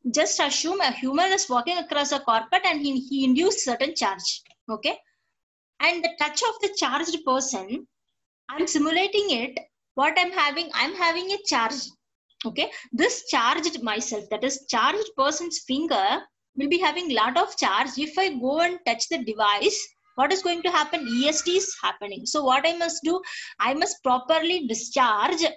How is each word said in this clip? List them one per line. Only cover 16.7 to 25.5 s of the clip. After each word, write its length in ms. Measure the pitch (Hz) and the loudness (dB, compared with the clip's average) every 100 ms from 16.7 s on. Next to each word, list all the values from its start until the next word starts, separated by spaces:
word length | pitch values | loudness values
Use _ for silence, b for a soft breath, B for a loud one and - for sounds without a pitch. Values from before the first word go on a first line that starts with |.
| 349 | 2
having 340 | 349 311 349 | 2 0 -2
lot 240 | 233 226 269 | 2 2 2
of 200 | 392 - | 0 0
charge. 320 | 233 202 262 247 | 0 2 0 -2
If 200 | 302 - | -4 0
I 200 | 381 269 | 0 0
go 220 | 254 302 | -2 2
and 180 | 349 359 - | 0 0 -2
touch 240 | 233 - | -2 -2
the 140 | 330 | -4
device, 640 | 226 214 208 208 294 - - _ _ - | -4 0 2 4 2 0 -8 _ _ 0
what 160 | 285 | 2
is 100 | 381 | 2
going 200 | 349 339 | 0 0
to 80 | 359 | 2
happen? 340 | 349 403 339 247 | 2 2 -2 -2
E 180 | 233 285 | 2 2
S 140 | 311 | 2
D 160 | 349 370 | 2 0
is 180 | 381 - | 0 -4
happening. 420 | 196 - 202 190 - | -6 -6 -10 -8 -4
So 180 | 302 | 0
what 220 | 269 262 320 | 2 4 2
I 120 | 339 | 0
must 240 | 339 330 | -4 -2
do? 180 | 311 370 381 B B B | -2 -2 -4 B B B
I 140 | 226 | -2
must 280 | 285 349 - | 0 -2 -2
properly 640 | 262 247 254 320 330 359 262 | 0 0 2 2 2 0 -2
discharge 760 | 220 - 277 240 214 254 339 330 | -4 -2 2 4 4 2 2 0